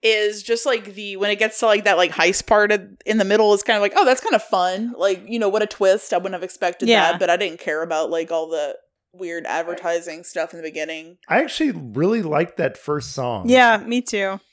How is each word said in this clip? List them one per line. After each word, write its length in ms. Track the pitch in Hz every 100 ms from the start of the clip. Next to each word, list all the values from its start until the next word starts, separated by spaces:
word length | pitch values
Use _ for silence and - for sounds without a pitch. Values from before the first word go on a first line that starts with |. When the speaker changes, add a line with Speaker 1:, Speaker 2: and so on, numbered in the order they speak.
| 220
Speaker 1:
is 360 | 220 208 208
just, 240 | - 233 285
like, 280 | 240 202 196
the, 200 | 208 190
when 140 | 202
it 60 | 208
gets 200 | 220 -
to, 40 |
like, 200 | 226 208
that, 120 | 208 175
like, 140 | 180
heist 360 | - 175 190 -
part 240 | 214 208
of, 120 | 208 180 - -
in 100 | 220
the 80 |
middle 300 | 196 208 214
is 80 | 208
kind 120 | - 214
of 20 |
like, 140 | 202 208
"Oh, 80 |
that's 160 | 359 254
kind 140 | 453
of 80 | 285
fun." 500 | - 190 180 185 233 240
Like, 240 | 196 185 208
you 120 | 226
know, 100 | 208
what 140 | 208
a 40 | 214
twist. 460 | - 190 196 -
I 60 | 180
wouldn't 160 | 190
have 80 | 185
expected 480 | 180 - 180 175 233
Speaker 2:
Yeah. 220 | 220 165
Speaker 1:
that, 60 | 170
but 100 | 180
I 80 | 175
didn't 200 | 196 160
care 220 | - 151
about, 280 | 165 160 160
like, 200 | 165 165
all 160 | 165 160
the 260 | 160 147 - _ _ _
weird 320 | 180 180 170 -
advertising 760 | 151 170 175 175 170 170 160
stuff 280 | 175 - 165
in 60 | 170
the 40 |
beginning. 540 | 160 151 156 160 160 180 _
Speaker 3:
I 140 | 208
actually 300 | 294 - 302
really 500 | 170 131 107 170 226
liked 380 | - 151 170 -
that 180 | 135 -
first 360 | - 147 123
song. 340 | - 123 110 147
Speaker 2:
Yeah, 300 | 254 240 214
me 240 | 214 240
too. 380 | 240 208 196 190 _